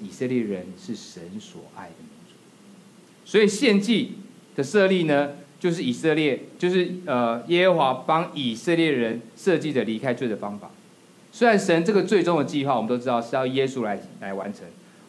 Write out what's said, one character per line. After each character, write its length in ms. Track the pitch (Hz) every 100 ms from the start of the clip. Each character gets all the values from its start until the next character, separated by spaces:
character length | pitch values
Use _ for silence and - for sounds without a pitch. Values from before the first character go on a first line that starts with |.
以 80 | 104
色 160 | - 127
列 140 | 127
人 240 | 107 95 90 92
是 180 | - 107
神 280 | - - 85 101
所 220 | - - - -
爱 100 | 90
的 100 | -
民 100 | - - -
族。 60 | - - - - - - - - - -
所 160 | 208
以 60 | 208
献 340 | 202 277 202
祭 360 | 202 214 123 - - - - -
的 80 |
设 220 | 135 208 190
立 200 | 185 160
呢， 260 | 143 143 - - -
就 120 | 180
是 100 | 165
以 100 | 131
色 220 | 120 160
列， 260 | 151 151 120 - -
就 100 | 175
是， 220 | 185 180 180 -
呃， 360 | 123 120 117 131
耶 200 | 170 185
和 80 | 170
华 180 | 135 127 -
帮 240 | 160 175 147
以 180 | 127
色 220 | 110 - 165
列 160 | 160
人 280 | 135 113 117 - -
设 220 | - 160
计 160 | 156
的 100 | 127
离 140 | 110 110
开 160 | 135
罪 140 | 120 127
的 80 | 101
方 240 | 104 101
法。 100 | - - - - - - -
虽 140 | - 240
然 140 | 208
神 240 | 196 165
这 80 | 170
个 100 | 202
最 200 | 180 208
终 140 | 165 165
的 80 | 131
计 180 | 143 139
划， 100 | 127
我 60 |
们 60 | 110
都 100 | 123
知 100 | 123
道 140 | 120
是 140 | 113 135
要 100 | 131
耶 200 | 131 135
稣 160 | 131
来， 160 | 110 98 - -
来 120 | 101
完 200 | 98 98
成。 100 | 101 87 - - -